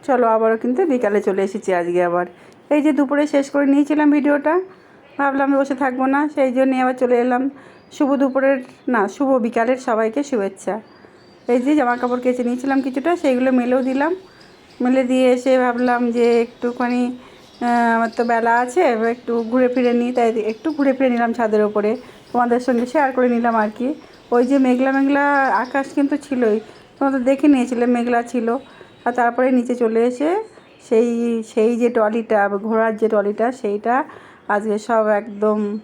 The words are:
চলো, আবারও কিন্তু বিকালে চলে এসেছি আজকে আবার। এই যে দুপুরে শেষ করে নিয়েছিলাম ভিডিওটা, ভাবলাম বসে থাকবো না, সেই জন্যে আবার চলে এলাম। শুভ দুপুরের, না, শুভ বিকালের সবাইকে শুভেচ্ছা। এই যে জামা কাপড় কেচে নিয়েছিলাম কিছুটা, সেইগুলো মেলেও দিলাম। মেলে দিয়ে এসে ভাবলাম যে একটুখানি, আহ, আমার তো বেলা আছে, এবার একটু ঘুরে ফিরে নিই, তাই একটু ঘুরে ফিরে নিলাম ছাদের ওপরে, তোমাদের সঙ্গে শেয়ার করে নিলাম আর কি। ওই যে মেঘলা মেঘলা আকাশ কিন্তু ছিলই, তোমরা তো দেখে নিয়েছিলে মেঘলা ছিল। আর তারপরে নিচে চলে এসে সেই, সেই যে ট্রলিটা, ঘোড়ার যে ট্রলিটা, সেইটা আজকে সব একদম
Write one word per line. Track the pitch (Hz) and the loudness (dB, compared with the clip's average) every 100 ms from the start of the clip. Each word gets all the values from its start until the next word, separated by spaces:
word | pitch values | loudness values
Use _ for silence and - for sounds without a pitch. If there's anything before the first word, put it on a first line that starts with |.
চলো, | - 254 233 | 0 0 2
আবারও | 220 220 226 | 2 2 0
কিন্তু | 240 247 370 | -2 -2 0
বিকালে | 254 226 202 | 0 0 0
চলে | 202 190 | 0 -2
এসেছি | 196 202 202 | -2 -4 -2
আজকে | 180 170 175 | -2 0 0
আবার। | 175 175 175 - - - - | 0 0 -4 -8 -20 -20 -2
এই | 294 | 0
যে | 294 | 2
দুপুরে | 277 277 285 294 | 2 0 0 0
শেষ | 294 277 | 0 0
করে | 285 285 | 0 2
নিয়েছিলাম | 277 285 302 302 | 2 2 2 2
ভিডিওটা, | 294 277 294 294 339 370 - - - - - | 2 2 0 2 0 -2 -14 -20 -20 -20 -4
ভাবলাম | 277 269 277 277 | -2 0 0 2
বসে | 277 | 0
থাকবো | 269 277 254 262 | -2 -2 -2 0
না, | 269 302 | 0 -2
সেই | 302 262 | 0 0
জন্যে | 247 269 262 | 2 0 2
আবার | 254 | -2
চলে | 254 247 247 | 0 0 2
এলাম। | 247 247 269 269 - - - | 2 0 -2 -6 -20 -20 -20
শুভ | - 285 | -4 0
দুপুরের, | 277 269 262 269 269 254 - - | 2 0 2 0 0 -4 -12 -4
না, | 247 392 | 0 0
শুভ | - 269 262 | -2 0 2
বিকালের | 233 - 226 254 | 0 0 0 0
সবাইকে | 262 220 220 226 | -2 -2 0 -2
শুভেচ্ছা। | 285 240 196 196 - 202 - - - - - - - | -4 -2 -4 -6 -8 -8 -10 -20 -20 -20 -20 -20 -2
এই | 247 | 0
যে | 247 302 | 2 2
জামা | 247 240 | 2 0
কাপড় | 247 247 | -2 -2
কেচে | 247 247 | -2 -2
নিয়েছিলাম | 247 247 269 269 | -2 -4 -2 -2
কিছুটা, | 269 262 285 349 | -2 -4 -2 -2
সেইগুলো | 285 254 262 | 0 0 2
মেলেও | 254 240 254 | 0 0 0
দিলাম। | 254 262 294 370 - - - - - - | 0 -2 -2 -4 -10 -20 -20 -20 -20 -4
মেলে | 247 262 | 0 0
দিয়ে | 254 254 254 | 2 2 2
এসে | 254 262 262 | 2 2 2
ভাবলাম | 247 240 247 240 240 | 2 0 0 0 0
যে | 233 233 233 | 0 2 2
একটুখানি, | 233 - 247 240 247 247 247 | 0 -4 -8 -4 -4 -2 -4
আহ, | 247 - - - - 240 240 233 226 | -6 -16 -20 -20 -8 -2 0 2 2
আমার | 226 220 | -2 -2
তো | |
বেলা | 233 233 226 233 | -2 0 2 0
আছে, | 247 247 | 0 0
এবার | 330 226 226 | 2 2 -2
একটু | 240 - 233 226 | -4 -4 -4 0
ঘুরে | 254 254 | 0 2
ফিরে | 254 247 | 2 0
নিই, | 240 240 | 0 0
তাই | 247 233 226 | 0 0 0
একটু | 208 226 320 | -4 -4 -6
ঘুরে | 302 277 | -2 0
ফিরে | 262 262 | 2 0
নিলাম | 240 233 | 0 -2
ছাদের | 233 226 214 | -2 0 0
ওপরে, | 208 208 208 254 - - - | 0 0 -2 -4 -8 -20 -6
তোমাদের | 240 247 240 | -2 0 0
সঙ্গে | 247 240 247 | 0 -2 0
শেয়ার | 320 277 | 0 0
করে | 262 247 | 2 0
নিলাম | 240 233 | 2 0
আর | 226 214 214 | 0 -2 -4
কি। | 247 311 - - - | -6 -6 -12 -20 -2
ওই | 240 | 0
যে | 247 277 | 2 2
মেঘলা | 262 254 262 | 4 2 2
মেঘলা | 269 277 285 285 285 269 196 | 2 2 2 2 2 2 0
আকাশ | 254 277 269 | -2 -4 -4
কিন্তু | - 277 294 | -2 0 -2
ছিলই, | - 254 240 214 214 - - | -4 -2 0 0 -4 -20 -20
তোমরা | - 277 269 | -4 -2 0
তো | |
দেখে | 247 269 302 | 0 2 4
নিয়েছিলে | 277 240 240 240 | 4 2 -2 0
মেঘলা | 240 240 240 | 0 0 -2
ছিল। | 247 247 226 240 - - - - | -2 -4 -2 -4 -8 -20 -20 -8
আর | - | -4
তারপরে | 247 240 247 262 | 0 0 2 2
নিচে | 254 240 | 2 0
চলে | 247 233 226 | -2 0 2
এসে | 240 247 294 381 440 - - - | 0 0 -2 -2 -6 -16 -20 -20
সেই, | - 226 240 233 233 226 220 | -2 0 2 0 -2 -4 -4
সেই | - 220 240 | -2 0 2
যে | 240 | 0
ট্রলিটা, | 233 214 220 220 214 202 | 2 0 -2 -2 0 0
ঘোড়ার | 202 220 226 226 214 | -2 -2 0 0 0
যে | 220 | 0
ট্রলিটা, | 214 202 208 226 | 0 -2 -2 -4
সেইটা | 254 208 208 226 254 294 - - - - | -2 -6 -4 -2 -2 -2 -12 -20 -20 -4
আজকে | 208 220 208 | -4 -2 -6
সব | 208 226 214 | 0 0 2
একদম | 208 214 202 214 214 208 214 | 0 -2 -4 0 0 -2 -6